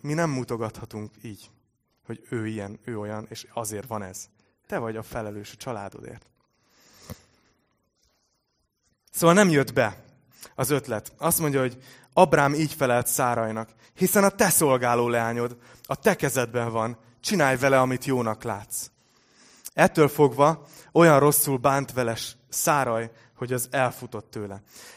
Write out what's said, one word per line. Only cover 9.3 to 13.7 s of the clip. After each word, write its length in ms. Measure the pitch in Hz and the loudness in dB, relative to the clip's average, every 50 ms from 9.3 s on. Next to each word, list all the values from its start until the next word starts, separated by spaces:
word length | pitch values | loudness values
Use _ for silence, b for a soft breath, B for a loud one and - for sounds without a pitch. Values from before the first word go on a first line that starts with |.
| 175 | 6
nem 140 | 208 208 180 | 6 6 6
jött 240 | 156 139 135 - - | 4 2 2 2 0
be 300 | 139 117 104 98 - - - _ _ _ _ B B B B B | 0 0 0 -2 -8 -20 -20 _ _ _ _ B B B B B
az 140 | B 131 120 | B -2 0
ötlet. 440 | 147 135 - 123 113 104 - - _ - | -2 -2 -2 -4 -6 -6 -8 -10 _ -4
Azt 220 | 143 165 165 180 | -2 -2 0 0
mondja, 200 | 165 147 139 135 | -2 -2 0 0
hogy 240 | 131 123 117 - B B B B B B B | -2 -2 -4 -10 B B B B B B B
Abrám 400 | 170 185 147 160 151 143 139 151 | 4 6 6 6 4 4 2 0
így 200 | 151 160 147 - | -2 -4 -4 -2
felelt 340 | - 139 123 120 123 123 - | -2 0 2 2 2 0 -2
Szárajnak: 680 | - - 135 123 120 113 113 110 110 110 113 _ | -2 0 0 0 0 -2 -2 -4 -6 -8 -10 _